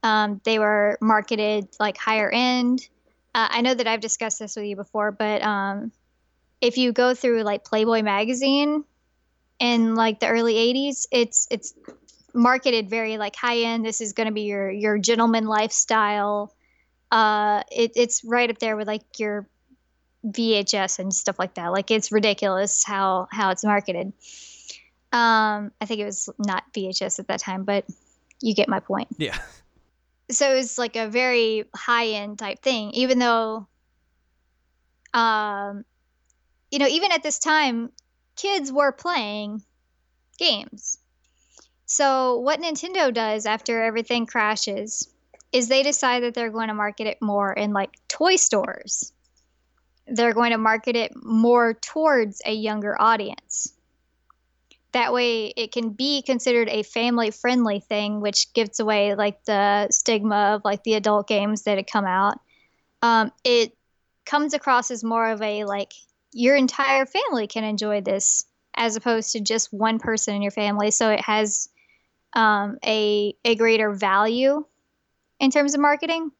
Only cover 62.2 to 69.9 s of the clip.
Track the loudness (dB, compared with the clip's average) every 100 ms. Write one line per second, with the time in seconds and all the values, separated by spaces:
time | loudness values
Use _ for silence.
62.2 | 0 -2 _ _ _ _ _ _ 2 4
63.2 | 2 _ 2 4 2 _ _ _ _ _
64.2 | -2 0 0 -2 2 0 0 -6 -2 0
65.2 | 0 -2 -4 -4 -4 -4 -6 -12 _ _
66.2 | _ 0 4 6 4 2 2 2 0 -2
67.2 | -2 -2 -4 -4 -4 -4 -2 -2 -2 -2
68.2 | 0 -2 -4 _ _ -2 -2 -2 0 0
69.2 | -2 -4 -2 -2 -4 -2 0